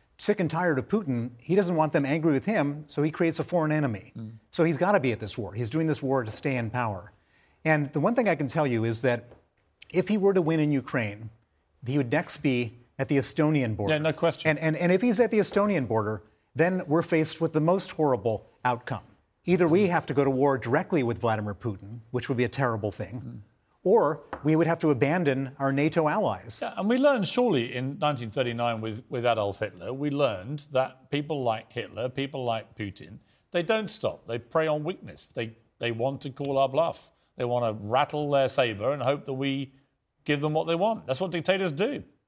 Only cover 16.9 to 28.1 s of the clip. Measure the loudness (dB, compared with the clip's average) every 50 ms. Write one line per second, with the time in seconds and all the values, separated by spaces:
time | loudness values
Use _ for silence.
16.9 | 2 2 2 2 2 2 2 0 -2 -2 -2 0 0 2 2 2 2 2 0 -4
17.9 | -2 0 2 2 2 2 0 -2 -2 -4 -6 _ _ _ -2 -2 -2 -2 -4 -8
18.9 | -10 -10 -10 -16 -20 _ _ _ _ _ 0 0 2 4 4 4 4 4 4 4
19.9 | 2 0 -2 0 0 2 2 2 2 2 2 2 2 0 0 0 0 0 0 0
20.9 | 0 0 0 0 -2 0 0 0 0 0 -2 -6 -8 -6 -6 -8 -8 -8 -12 -14
21.9 | -16 -16 -12 -6 -6 -6 -4 -2 0 0 0 0 0 0 0 0 0 -2 -4 -6
22.9 | -6 -6 -10 -10 -10 -12 -12 -12 -14 -14 -18 _ _ _ _ _ _ _ 2 4
23.9 | 4 4 4 2 0 -4 -8 -14 -10 -2 0 2 4 4 4 2 2 2 4 2
24.9 | 4 4 4 2 2 2 2 2 2 0 -2 -6 -4 -2 -2 0 2 2 2 2
25.9 | 2 2 2 2 2 0 0 0 -2 -4 -6 -10 -8 -6 -8 -8 -6 -2 0 0
26.9 | 2 4 4 4 4 4 0 0 0 2 2 2 2 2 0 -2 -4 -6 -6 -6
27.9 | -4 -2 -2 -2